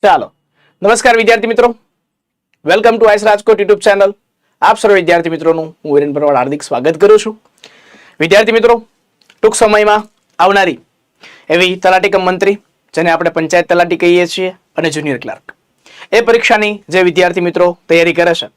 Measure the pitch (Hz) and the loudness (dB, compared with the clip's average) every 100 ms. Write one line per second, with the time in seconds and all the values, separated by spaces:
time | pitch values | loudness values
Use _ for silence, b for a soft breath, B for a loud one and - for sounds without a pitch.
0 | 208 160 101 _ _ _ _ _ 196 226 | 2 0 -2 _ _ _ _ _ -2 0
1 | 262 226 220 226 226 233 240 233 _ _ | 2 2 2 0 0 0 0 -2 _ _
2 | _ _ _ _ _ _ 147 185 226 220 | _ _ _ _ _ _ -2 0 2 2
3 | 220 208 208 208 208 208 202 208 214 196 | 2 2 0 0 2 0 2 0 2 2
4 | 196 208 _ _ _ _ 175 208 214 196 | 0 -2 _ _ _ _ -2 0 2 0
5 | 170 170 165 160 165 165 156 - 151 143 | 2 -2 -2 -4 -2 -2 -4 -12 -2 0
6 | 147 143 143 135 131 147 - 123 135 160 | 0 -2 -2 0 -2 -6 -6 -4 -4 0
7 | 202 214 220 220 _ _ b b b b | 4 2 2 -14 _ _ b b b b
8 | b b 160 196 226 226 226 233 226 _ | b b 0 2 2 0 2 0 -4 _
9 | _ _ _ _ 220 220 220 214 208 208 | _ _ _ _ -2 2 2 2 2 0
10 | 214 _ _ _ 180 196 190 123 _ _ | -4 _ _ _ 0 2 0 -4 _ _
11 | _ _ B B B 165 185 185 185 185 | _ _ B B B -2 0 0 0 0
12 | 190 190 180 185 202 202 _ _ _ - | 0 0 -2 0 -2 -2 _ _ _ -4
13 | 170 165 170 165 160 175 170 175 175 170 | -2 0 -2 -4 -2 -2 0 0 0 0
14 | 175 175 175 - 185 185 _ - 160 151 | 0 2 0 -4 -8 -10 _ -6 -6 -6
15 | 147 127 120 95 - - _ _ B B | -6 -8 -8 -16 -20 -20 _ _ B B
16 | B 214 233 233 233 226 214 208 - 170 | B -2 2 0 2 0 0 -6 -4 0
17 | 180 175 180 175 175 170 175 175 _ 165 | 0 2 0 0 -4 0 -2 -2 _ 0
18 | 170 165 170 170 - | 0 0 0 -2 -6